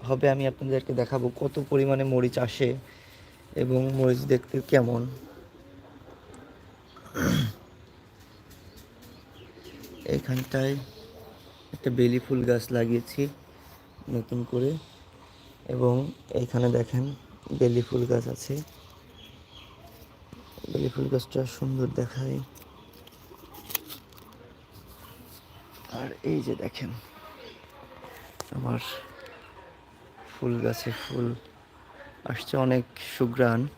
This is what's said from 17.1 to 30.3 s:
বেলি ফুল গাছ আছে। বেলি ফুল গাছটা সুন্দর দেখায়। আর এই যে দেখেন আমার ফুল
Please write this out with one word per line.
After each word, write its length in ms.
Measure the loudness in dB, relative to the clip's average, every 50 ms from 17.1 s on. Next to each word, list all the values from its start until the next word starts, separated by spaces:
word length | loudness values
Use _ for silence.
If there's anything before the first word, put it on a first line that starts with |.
| -4 -8 -12 -20 -20 -18 -10 -8 2 4
বেলি 220 | 4 6 6 4
ফুল 220 | 2 2 2 0 2
গাছ 200 | 4 2 0 0 0
আছে। 280 | -6 -8 -6 -6 -6 -6 -6 -10 -16 -20 -20 -20 -20 -20 -20 -20 -20 -20 -20 -20 -20 -20 -20 -20 -20 -20 -20 -20 -20 -20 -20 -20 -20 -20 -20 -20 -20 -20 -20 -20 -20 -20 -20 -20 -20 -16 -12 -6
বেলি 200 | -4 -2 -2 -2
ফুল 180 | -2 -2 -2 0 0
গাছটা 260 | 0 -2 0 -2 -2 -2
সুন্দর 420 | -2 -4 -6 -4 -2 0 0 -2 -2 0
দেখায়। 440 | -2 -4 -4 -4 -6 -4 -4 -4 -6 -6 -10 -14 -20 -20 -20 -20 -20 -20 -20 -20 -20 -20 -20 -20 -20 -20 -20 -20 -20 -20 -20 -20 -20 -18 -10 -10 -10 -10 -10 -16 -16 -16 -20 -20 -20 -20 -20 -20 -20 -20 -20 -20 -20 -20 -20 -20 -20 -20 -20 -20 -20 -20 -20 -20 -20 -20 -20 -20 -20 -20 -20 -20 -20 -20 -20 -20 -20 -18 -12
আর 160 | -10 -8 -8 -8 -10 -6 -2
এই 160 | -2 0 0
যে 120 | 0 -2 -4
দেখেন 360 | -4 -4 -8 -6 -6 -8 -8 -8 -10 -14 -16 -20 -20 -20 -18 -18 -18 -18 -18 -18 -20 -20 -20 -20 -20 -20 -20 -20 -18 -18 -18 -18 -18 -20 -20 -14 -14 -14 -10
আমার 280 | -8 -6 -4 -2 -2 -2 -4 -6 -10 -10 -12 -16 -18 -18 -18 -18 -18 -20 -20 -20 -20 -20 -20 -20 -20 -20 -20 -20 -20 -20 -20 -20 -20 -20 -20
ফুল 240 | -20